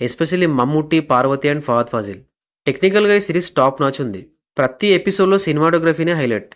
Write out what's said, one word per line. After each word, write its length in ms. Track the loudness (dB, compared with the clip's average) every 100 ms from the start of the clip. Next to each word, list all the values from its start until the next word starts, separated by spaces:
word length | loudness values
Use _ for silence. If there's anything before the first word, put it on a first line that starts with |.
especially 480 | -6 -2 -2 0 0
మమ్ముట్టి, 500 | 0 0 0 0 -2
పార్వతి 480 | 2 0 2 0 -2
and 120 | -2
ఫహద్ 260 | -2 -2 -2
ఫాసిల్. 340 | -4 -6 -12 -18 _ _ _ -6
టెక్నికల్‌గా 480 | 0 0 2 2 2
ఈ 40 |
సిరీస్ 300 | 0 -4 -2
టాప్ 300 | 0 2 2
నాచ్ 180 | -2 -2
ఉంది. 200 | -6 -8 -14 _ _ -2
ప్రతి 300 | -2 0 2
ఎపిసోడ్‌లో 500 | 2 2 0 2 2
సినిమాటోగ్రఫీనే 760 | 0 0 2 2 0 0 0
హైలైట్. 380 | 0 -2 -2 -6